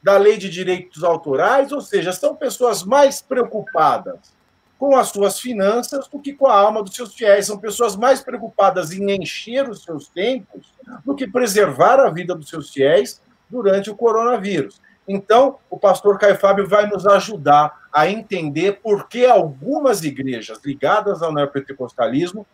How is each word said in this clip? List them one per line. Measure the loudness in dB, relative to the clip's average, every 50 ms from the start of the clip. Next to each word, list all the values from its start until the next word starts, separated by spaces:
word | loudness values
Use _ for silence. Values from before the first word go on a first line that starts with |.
da | _ 4 4
lei | 6 6 6 4 2
de | -2 -10
direitos | -8 -6 -4 -4 -4 -4 -6 -16 _ -4 0
autorais, | 0 0 0 -2 -4 -2 0 2 2 4 2 2 0
ou | -4 -10
seja, | -8 -4 -4 -2 -2 -2
são | -6 -4 -4 -4 -4
pessoas | -4 -6 -8 -4 -2 -2 -2 -2 -2
mais | -2 0 4 4 4 4 2 -2
preocupadas | -8 _ -4 -4 -4 -4 -4 -10 -10 -6 -2 2 2 2 2 0 -4 -10 -16 -16 _ _ _ _ _ _ _ _ _ _ _ _
com | 0 2 4
as | 2 2 0
suas | -2 -2 -2 -2 -2 -4
finanças | -8 -8 -4 0 0 0 0 0 -4 -4 -8 -8 -10 _
do | -16 -14
que | -12 -14
com | -4 _ 2
a | 4 6
alma | 6 4 4 2 -2
dos | -6 -8 -10
seus | -12 -14 -14 -10
fiéis, | -4 4 4 4 4 2
são | -4 -8 -8
pessoas | -8 -10 -4 -2 -2 -2 -2
mais | -2 2 2 0 0
preocupadas | -2 -12 -14 -12 -14 -10 _ 2 2 2 2 0 -6 -6
em | -8 -6 -4 -2
encher | -2 -4 -4 -10 -12 -14 -12 -6 -4 -4 -4 -4
os | -8 -14 -14
seus | -12 -12 -12 -12 _
templos | _ -6 -4 -4 -4 -6 -8 _ _ -20 _ _ _ _ -20 -20 -20 -14 _
do | -8 -6
que | -6 -6
preservar | -4 -2 -2 -2 0 2 2 2 2 4 4 4 4 6 4
a | 4 0
vida | 0 -4 -6 -8 -8
dos | -8 -10 -14
seus | -14 -14 -14 -12
fiéis | -2 0 2 4 4 4 2 0 -8 _ _ _ _ _ _ _
durante | -10 -2 0 0 0 0 -2 -6
o | -8
coronavírus. | -2 0 0 0 2 0 0 -2 -2 -2 -4 -4 -4 -4 -6 _ _ _ _ _ _ _
Então, | -8 -8 -8 0 _ 4 4 4 4 0 -6 _ _
o | -10 0
pastor | 2 2 2 4 2 0 2 4
Caio | 4 2 4 4
Fábio | 2 2 2 2 0
vai | 0 0 0 0
nos | 0 -6 -2 2
ajudar | 2 2 2 2 -2 -12 -6 2 4 4 4 4 2 -2 -12 _ _
a | 0 0 0 0
entender | -2 -6 -8 _ -8 -6 -6 -6 -4 -2 -2 -2 -2 -4
por | _ -2 -2 -2 -2
que | _ -2 2 4
algumas | 6 6 4 4 0 -6 -10 -6 -4 -4 0 2 0 0 0
igrejas | -2 -6 -6 -6 -6 -6 -6 -8 -10 -12 -16 -12 _
ligadas | -10 -8 -4 0 0 0 2 0 -2 -4 -4
ao | -4 -4
neopentecostalismo | -2 -2 -4 -2 -4 -8 -8 -8 -12 -12 -12 -12 _ -4 -2 -2 0 -2 -2 -2 -6 -12 -16 _